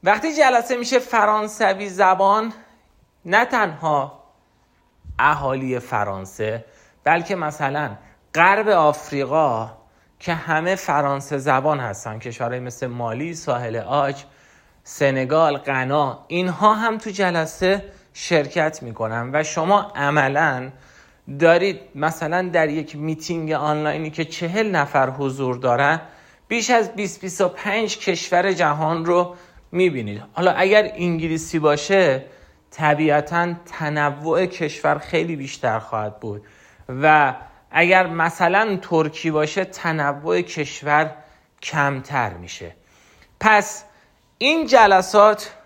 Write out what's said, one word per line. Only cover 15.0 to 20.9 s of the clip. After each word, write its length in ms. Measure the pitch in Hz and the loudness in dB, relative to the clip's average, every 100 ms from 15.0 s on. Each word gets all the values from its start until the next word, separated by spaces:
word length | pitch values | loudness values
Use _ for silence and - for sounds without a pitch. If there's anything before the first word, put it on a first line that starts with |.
| 139 135 127 156 160 143 | 0 2 0 2 2 0
غنا، 680 | 139 131 127 147 139 120 - | -4 -4 0 0 0 -4 -6
اینها 460 | 175 185 170 214 | -2 -2 2 4
هم 240 | 214 226 220 | 4 0 -2
تو 120 | 220 | -6
جلسه 720 | 196 190 170 160 - 185 202 - - _ | -2 0 0 -4 -2 0 0 -4 -20 _
شرکت 680 | - - 165 139 175 156 156 | -14 0 0 2 0 -2 -2
می‌کنن 480 | 123 107 110 113 120 | -14 -6 -4 -4 -2
و 100 | 143 | -2
شما 500 | 156 - 165 202 202 | -2 -2 2 2 2
عملاً 760 | - 143 151 135 139 156 131 131 135 - | -2 0 2 2 2 0 -2 -8 -14 -20